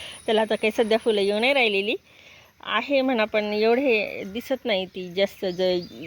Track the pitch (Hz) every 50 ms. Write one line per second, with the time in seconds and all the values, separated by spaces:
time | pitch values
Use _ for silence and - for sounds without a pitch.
0 | - - - - - - 214 208 220 208 220 - - 220 214 - 233 208 220 220
1 | - 233 214 202 196 202 208 208 233 262 285 269 240 220 202 196 196 214 269 403
2 | _ _ - - - - - - - _ _ _ - - - 214 240 269 285 269
3 | 262 262 262 220 214 214 - 214 208 208 208 214 214 226 240 247 285 269 226 214
4 | 196 - - 107 185 196 190 240 - - 277 254 - 240 208 185 190 180 - 190
5 | 185 180 170 190 196 202 - - - 190 175 175 185 185 180 180 175 - - 113
6 | 160